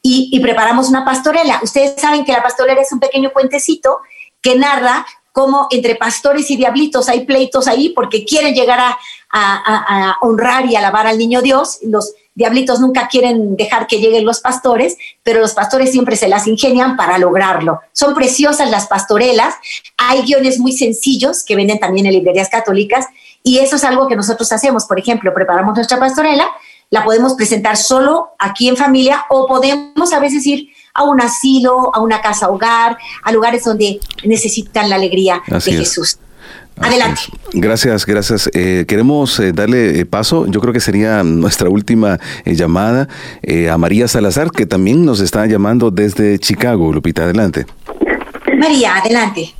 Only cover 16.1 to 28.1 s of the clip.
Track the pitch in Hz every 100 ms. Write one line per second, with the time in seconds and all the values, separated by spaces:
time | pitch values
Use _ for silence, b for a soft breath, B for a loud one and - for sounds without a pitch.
16.1 | 220 196 202 208 220 269 254 254 254 175
17.1 | 185 180 185 190 175 160 156 - - 285
18.1 | 285 254 - 294 294 262 208 - 196 -
19.1 | 208 254 247 254 - B B B - 247
20.1 | 262 233 277 262 254 247 254 233 226 277
21.1 | 240 269 277 - 202 202 208 185 190 202
22.1 | 185 175 185 190 233 220 196 202 247 262
23.1 | B B B 254 254 269 285 277 254 269
24.1 | 220 202 226 226 220 277 226 - 185 233
25.1 | 226 190 185 - 175 202 214 233 254 262
26.1 | 262 311 285 349 B B B _ 220 220
27.1 | 226 262 262 214 220 214 214 - 262 269